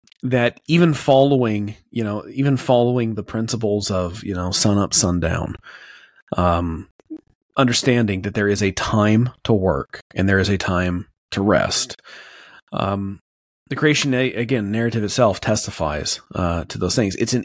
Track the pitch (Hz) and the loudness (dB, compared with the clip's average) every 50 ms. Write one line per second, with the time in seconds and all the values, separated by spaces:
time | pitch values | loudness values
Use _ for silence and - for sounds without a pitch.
0 | _ _ _ _ - 127 123 123 120 120 - - _ - 160 170 175 170 147 - | _ _ _ _ -4 -2 0 0 0 0 -2 -4 _ 0 2 4 4 4 2 0
1 | - - 135 135 135 143 143 131 123 113 107 104 104 98 101 - _ _ - 117 | 2 4 4 6 6 4 4 2 2 0 0 -2 -4 -6 -8 -12 _ _ -6 -6
2 | 113 104 104 104 - - - 127 139 143 139 123 - - 131 120 120 120 123 127 | -4 -4 -4 -6 -8 -8 -4 -2 0 2 2 0 2 2 4 4 4 2 2 0
3 | 117 113 110 104 101 - - 113 113 113 - 110 113 104 104 104 101 - 101 92 | -2 -2 -4 -6 -8 -6 -6 -4 -4 -4 -4 -2 -2 0 0 0 0 -2 -2 -2
4 | 90 87 87 - - 98 98 90 90 90 92 - - 110 101 101 101 - - - | -2 -4 -6 -8 -8 -6 -6 -4 -4 -2 -2 0 2 2 2 2 2 2 2 2
5 | - 92 90 87 82 82 85 80 - - - - - - - - - - - - | 2 2 2 0 0 0 -2 -2 -4 -6 -8 -10 -14 -20 -20 -20 -20 -20 -20 -20
6 | - _ _ _ _ _ - - 90 90 85 85 87 85 80 80 - - _ _ | -20 _ _ _ _ _ -2 0 2 2 2 2 0 -2 -4 -6 -10 -14 _ _
7 | _ _ - - - _ _ _ _ _ _ - 135 123 120 - - 139 123 120 | _ _ -18 -18 -18 _ _ _ _ _ _ 0 0 2 2 2 2 2 2 2
8 | 117 101 98 92 92 107 101 110 104 101 101 98 104 98 92 - - - - 110 | 2 0 0 -2 -4 -4 -2 0 2 2 2 2 0 0 0 -2 -2 0 2 2
9 | 104 107 107 110 123 123 - _ - - 113 101 92 92 76 69 - - - - | 4 4 4 4 2 0 -2 _ 0 0 2 2 2 2 0 0 -4 -6 -12 -18
10 | - _ - - 95 98 98 95 92 95 101 92 - - 92 87 90 90 87 90 | -20 _ -4 -2 2 2 4 4 4 2 0 0 0 0 0 0 0 0 -2 -4
11 | - - _ _ _ _ - 104 98 104 98 - - - - - - - - - | -6 -10 _ _ _ _ -4 0 2 4 4 4 2 0 -2 -4 -4 -6 -8 -16
12 | _ - - - - - - - - - - - _ _ - - - 98 101 98 | _ -20 -20 -20 -20 -20 -20 -20 -20 -20 -20 -20 _ _ -6 -4 -2 -2 -2 -4
13 | 98 98 98 - _ _ _ _ _ _ _ _ _ _ - 131 156 151 147 143 | -4 -6 -10 -12 _ _ _ _ _ _ _ _ _ _ -6 0 2 2 2 2
14 | - 143 127 127 131 131 - 98 120 110 135 120 104 98 104 113 117 117 113 117 | 0 0 0 0 0 -2 -2 -4 -2 -2 -2 -2 -2 -2 -2 -2 -2 -2 -2 -2
15 | 104 101 - - 123 107 95 - - - 107 107 - - - - 85 76 73 76 | -4 -2 0 2 2 2 2 0 -2 -2 -2 0 -2 -6 -6 -4 -4 -4 -2 -4
16 | - - - - - _ - - 92 87 85 85 87 - - - 101 90 - - | -4 -6 -6 -8 -10 _ -4 -2 -2 0 -2 -2 -4 -8 -6 -4 -4 -2 0 0
17 | 117 98 92 - 117 113 - 123 - | 0 -2 -2 -2 -2 -2 -2 -2 -2